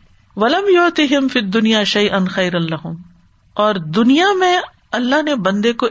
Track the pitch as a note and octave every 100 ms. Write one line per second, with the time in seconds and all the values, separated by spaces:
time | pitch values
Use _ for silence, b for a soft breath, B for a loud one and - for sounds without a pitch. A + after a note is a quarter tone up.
0 | _ _ _ G3 A3+ F4 G4+ F4 F4 E4+
1 | C#4+ C#4+ C4+ B3+ G3 A3+ A3 A3 G3 G#3
2 | G#3 F#3+ F#3 F#3+ F3+ F3 E3 D#3 E3 E3
3 | - _ _ _ _ - G#3+ G3 D3+ F#3
4 | A#3 C#4+ G4 F#4 F4+ F4+ - _ - A#3
5 | B3 D4 D4+ C4+ F#3 G3+ A#3 A#3